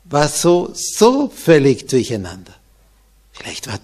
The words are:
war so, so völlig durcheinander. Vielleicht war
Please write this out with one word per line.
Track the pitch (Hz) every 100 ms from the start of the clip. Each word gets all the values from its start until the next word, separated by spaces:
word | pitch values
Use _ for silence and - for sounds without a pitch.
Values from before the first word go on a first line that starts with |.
| -
war | 143 147
so, | - 170 175 -
so | - - - 220 269 277
völlig | - - 156 139 127 -
durcheinander. | 131 110 110 90 92 90 - _ _ _ _ _ _ _
Vielleicht | - - - 127
war | 104